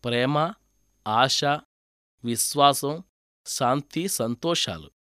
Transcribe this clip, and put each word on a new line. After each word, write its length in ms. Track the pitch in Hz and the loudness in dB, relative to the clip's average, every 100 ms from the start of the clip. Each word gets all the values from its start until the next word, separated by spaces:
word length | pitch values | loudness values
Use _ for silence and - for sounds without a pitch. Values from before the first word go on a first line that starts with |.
ప్రేమ, 500 | 123 120 127 147 165 - _ _ _ _ 107 | -2 0 2 0 -2 -6 _ _ _ _ 0
ఆశ, 380 | 110 135 - 143 147 _ _ _ _ _ _ | 2 4 2 0 -2 _ _ _ _ _ _
విశ్వాసం, 800 | 120 117 - 143 143 143 143 160 - _ _ _ - | -6 -4 -2 4 4 4 -4 -6 -12 _ _ _ -12
శాంతి, 600 | - 123 139 - 160 185 | -2 0 0 -2 -6 -4
సంతోషాలు. 840 | - 117 117 170 170 - 82 76 _ | -2 -4 -2 -2 -2 -4 -6 -14 _